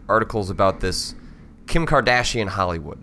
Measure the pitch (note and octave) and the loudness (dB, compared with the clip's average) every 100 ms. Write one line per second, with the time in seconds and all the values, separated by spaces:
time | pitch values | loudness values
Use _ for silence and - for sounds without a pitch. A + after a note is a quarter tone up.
0 | - A2 A2 A2+ F#2+ F#2 G2 F#2 F#2 F2 | 0 2 2 -2 -2 2 2 2 -2 -4
1 | - - - - - - - E3 D#3+ C#3+ | -6 -12 -18 -20 -20 -18 0 0 4 2
2 | B2 B2 B2 B2 G2 F#2+ F#2 E2+ D2 C#2 | 4 2 2 -2 -2 -2 -2 -2 -8 -14